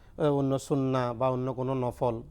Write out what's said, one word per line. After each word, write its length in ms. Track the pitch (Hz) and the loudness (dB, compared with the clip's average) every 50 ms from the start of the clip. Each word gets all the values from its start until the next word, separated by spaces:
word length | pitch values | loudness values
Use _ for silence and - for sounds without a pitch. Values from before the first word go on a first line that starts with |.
| - - - - | -20 -20 -6 0
আহ, 80 | 160 | 2
অন্য 340 | 147 143 139 139 135 135 135 | 2 2 2 2 2 0 0
সুন্না 540 | - - 156 139 135 135 131 131 123 120 120 | 0 0 0 0 2 2 2 2 0 0 -2
বা 160 | 113 127 131 | 0 0 0
অন্য 240 | 131 131 127 131 127 | 2 0 -2 -4 -4
কোনো 200 | 120 127 127 135 | -2 -2 -2 0
নফল, 480 | 131 123 123 117 - 135 123 113 113 - - | 0 -2 -2 -2 0 0 0 0 -2 -6 -2